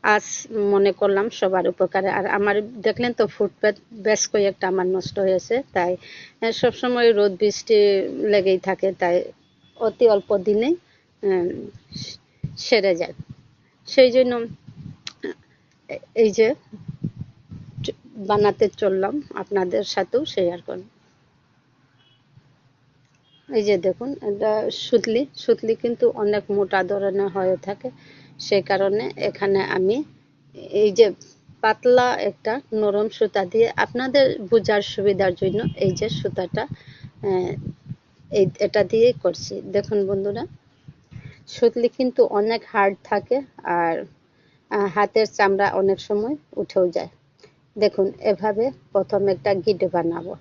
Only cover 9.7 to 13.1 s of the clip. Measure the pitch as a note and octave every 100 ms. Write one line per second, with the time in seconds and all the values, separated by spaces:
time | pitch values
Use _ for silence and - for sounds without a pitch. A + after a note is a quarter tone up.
9.7 | - A3+ G3+ A#3 G3+ - G3+ F3+ G#3 B3+
10.7 | F4 _ _ _ _ G4+ F#3 F3 - -
11.7 | - _ - - - _ _ - - -
12.7 | A3+ G3 E3+ E3+